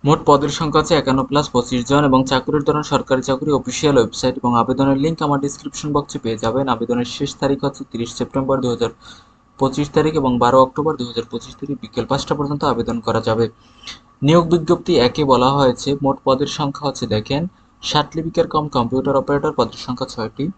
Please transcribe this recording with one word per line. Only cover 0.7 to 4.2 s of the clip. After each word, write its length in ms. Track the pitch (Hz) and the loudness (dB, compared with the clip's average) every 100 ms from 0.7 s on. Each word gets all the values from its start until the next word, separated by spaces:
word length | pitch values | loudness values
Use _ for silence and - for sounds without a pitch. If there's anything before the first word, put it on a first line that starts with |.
| 156 | 0
হচ্ছে 140 | 151 165 | 2 0
একান্ন 200 | 135 135 131 | 2 0 0
plus 180 | 143 143 | 0 0
পঁচিশ 280 | 123 120 127 120 | -2 0 -4 0
জন 120 | 139 147 | 2 4
এবং 100 | 131 131 | 2 2
চাকরির 320 | 131 127 147 143 | -2 0 -2 0
ধরন 160 | 151 143 | -2 0
সরকারি 300 | 139 135 131 127 | -4 0 -2 0
চাকরি, 200 | 131 156 139 | -2 0 -2
অফিসিয়াল 360 | 113 - 151 135 | -2 -2 2 4
ওয়েবসাইট 380 | 110 - | 2 0